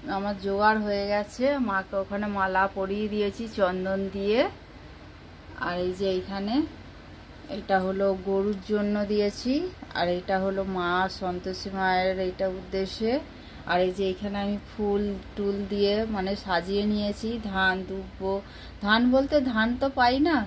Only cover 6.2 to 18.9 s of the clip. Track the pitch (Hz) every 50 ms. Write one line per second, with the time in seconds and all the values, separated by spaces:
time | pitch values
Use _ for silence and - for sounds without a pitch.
6.2 | 185 196 196 196 196 202 233 285 330 320 - - - - - - - - - -
7.2 | - - - - - - - 208 185 - 196 190 185 190 190 190 196 196 190 190
8.2 | 185 196 196 196 196 208 214 190 - - 214 208 208 208 208 208 208 202 208 208
9.2 | 208 202 208 - - 240 262 302 359 370 - - - - - - 175 175 180 180
10.2 | 175 - 196 185 190 196 196 196 190 190 190 180 175 175 180 180 190 190 185 -
11.2 | 196 180 180 180 180 190 185 185 - 202 190 190 190 185 185 185 185 190 185 190
12.2 | 190 185 180 - 190 190 185 190 185 - - 190 190 190 - - 220 220 240 302
13.2 | 311 - - - - - - - - - 175 180 185 185 180 190 196 190 185 185
14.2 | 208 202 202 202 202 202 202 202 - - - - 208 202 202 202 208 202 202 190
15.2 | - - - - 202 202 202 202 202 190 202 202 202 202 202 214 220 220 214 196
16.2 | 185 196 202 196 - 202 185 170 175 185 196 202 208 208 208 208 208 208 202 -
17.2 | - 220 233 233 214 208 190 190 190 190 185 190 185 185 190 190 190 - - -
18.2 | 190 190 196 196 202 - - - - - - - 208 202